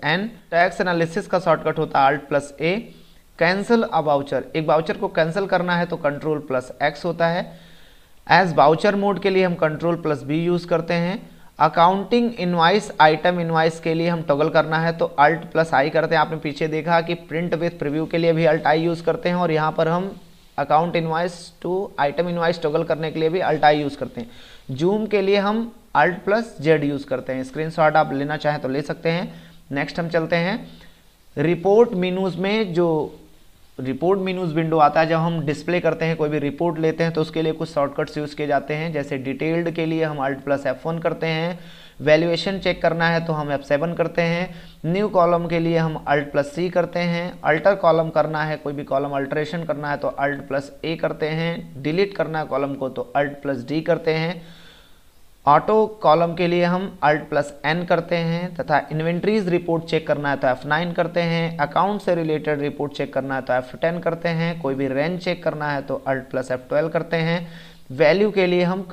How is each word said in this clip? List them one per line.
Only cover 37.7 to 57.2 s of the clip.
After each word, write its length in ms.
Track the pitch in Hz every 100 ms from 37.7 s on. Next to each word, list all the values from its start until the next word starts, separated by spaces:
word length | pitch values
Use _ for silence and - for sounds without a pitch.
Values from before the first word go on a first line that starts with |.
| - 139 143 151 151
यूज़ 180 | 147 151
किए 100 | 147
जाते 280 | 139 -
हैं। 180 | 151 165
जैसे 260 | 151 139 139
डिटेल्ड 520 | 131 135 156 165 170
के 160 | 165 160
लिए 180 | 160
हम 140 | 156 147 135
Alt 180 | 139 -
plus 200 | 139 139
F 180 | 131 160
one 160 | 165
करते 240 | 165 160 160
हैं, 320 | 160 170 175 - - - -
वैल्यूएशन 580 | 135 156 170 165 196 196
चेक 220 | 185 175
करना 260 | 170 165 170
है 160 | 165 165
तो 60 |
हम 200 | 156 147
एफ़ 100 | 139
सेवन 300 | - 143 170
करते 280 | 165 165 170
हैं, 260 | 170 170 180 - - - 156
न्यू 220 | 185 208
कॉलम 380 | 185 170 170 170
के 100 | 170
लिए 200 | 165 165
हम 260 | 160 151 -
Alt 200 | 147 143
plus 200 | 151 143
C 160 | - 180
करते 300 | 175 170 175
हैं, 400 | 175 170 180 -
अल्टर 300 | 143 156 196 202
कॉलम 340 | 170 160 165
करना 320 | 156 151 156
है, 120 | 156 151
कोई 160 | 147
भी 120 | 143
कॉलम 320 | 143 135 143 139
अल्टरेशन 480 | 139 151 151 175
करना 260 | 160 143 147
है 60 | 143
तो 180 | 143 -
Alt 260 | 139 143 139
plus 200 | 135 139 -
A 120 | 147 160
करते 280 | 160 151 156
हैं, 520 | 160 165 170 - 135
डिलीट 320 | 139 170 196 -
करना 220 | 156 160
है 80 | 143
कॉलम 280 | 131 139
को 140 | 135 131
तो 240 | 123 - 143
Alt 260 | 143 143
plus 240 | 139 131 123
D 120 | 151 160
करते 280 | 156 160
हैं, 280 | 160 165 180 - - - - - - - - - - -
ऑटो 400 | 151 160 220 214 214
कॉलम 320 | 160 160 170
के 120 | 165 175
लिए 160 | 175
हम 220 | 175 180 190 -
Alt 220 | 143 151